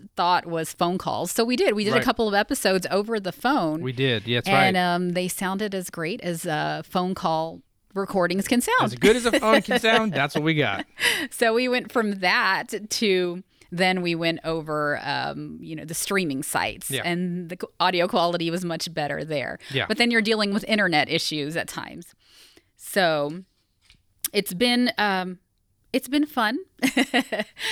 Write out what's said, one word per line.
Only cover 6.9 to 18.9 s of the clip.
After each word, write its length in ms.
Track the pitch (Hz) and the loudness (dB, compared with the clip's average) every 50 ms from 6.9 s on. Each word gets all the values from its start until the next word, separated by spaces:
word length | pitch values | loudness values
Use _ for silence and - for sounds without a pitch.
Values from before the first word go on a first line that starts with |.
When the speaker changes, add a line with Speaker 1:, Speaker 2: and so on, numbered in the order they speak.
| - 185 180 185 190 | -2 0 0 0 -2
Speaker 1:
call 480 | - - 170 160 160 160 165 165 175 - _ _ _ _ _ _ | -2 0 0 0 0 -2 -4 -8 -12 -18 _ _ _ _ _ _
recordings 520 | 190 196 185 - 196 175 175 180 190 190 | -6 -4 0 2 2 2 2 2 0 0
can 140 | - - 247 | 2 2 2
sound. 220 | - - 466 508 392 | 2 2 2 2 2
Speaker 2:
As 100 | 214 117 | 2 0
good 220 | 117 - 202 226 | 4 6 6 6
as 80 | 247 233 | 6 4
a 140 | 247 - 277 | 2 2 4
phone 220 | - 220 285 277 - | 4 6 4 4 4
can 160 | - 254 240 | 2 0 2
Speaker 1:
<laughs> 0 | |
Speaker 2:
sound, 320 | - 220 226 233 220 220 170 | 4 4 4 4 2 2 0
that's 220 | 135 139 147 - | 0 -2 0 0
what 100 | 165 151 | 0 0
we 80 | 160 160 | 2 2
got. 300 | 151 139 110 98 98 - - _ - - - - - 320 247 | 2 2 2 0 -2 -6 -10 _ -2 -2 0 0 0 -4 -6
Speaker 1:
So 240 | - - 247 226 220 | -2 0 2 2 4
we 120 | 240 254 | 2 2
went 240 | 254 247 247 196 - | 2 0 -2 -2 -2
from 280 | - 254 220 208 202 196 | -2 0 0 0 -2 0
that 500 | 190 180 202 247 233 190 190 160 - - - 196 208 214 | 0 2 2 2 2 2 0 0 -2 -4 -8 -10 -6 -6
to 520 | - - 240 208 190 185 180 180 175 180 185 - _ _ - _ 175 | -4 0 2 2 2 2 2 0 -4 -6 -10 -16 _ _ -18 _ -2
then 280 | 170 185 185 185 185 180 | 0 2 2 2 2 0
we 120 | 175 170 | 0 -2
went 240 | 160 170 165 165 156 - | 0 0 -2 -2 -2 -4
over, 560 | 160 165 165 156 151 151 151 147 147 147 - - | -4 -4 -4 -4 -4 -4 -2 0 -2 -2 -2 -4
um, 540 | 143 139 131 131 143 147 147 151 151 156 160 175 | -4 -4 -4 -4 -6 -6 -8 -10 -10 -12 -12 -12
you 120 | 160 160 | -12 -10
know, 100 | 156 143 | -10 -10
the 80 | 156 165 | -8 -8
streaming 480 | - - - 202 196 185 156 135 131 - | -6 -4 -2 -2 0 0 0 -2 -4 -4
sites 480 | - - - 92 107 - - - - | -2 -2 -2 -2 -2 -4 -8 -8 -6
Speaker 2:
Yeah. 100 | 139 127 104 | -6 -4 -2
Speaker 1:
and 420 | 175 175 175 180 180 175 180 180 165 | -2 -2 -2 -2 -2 -4 -4 -6 -8
the 80 | 180 | -10
qu-, 120 | - - - - _ | -10 -10 -12 -4 _
audio 260 | 175 185 185 175 170 | 0 2 2 2 0
quality 440 | 180 175 175 170 175 175 175 170 165 | 2 2 2 2 2 0 0 -2 -2
was 160 | 165 180 185 | -2 -2 -4
much 260 | 175 165 160 - 175 | -4 -6 -6 -6 -6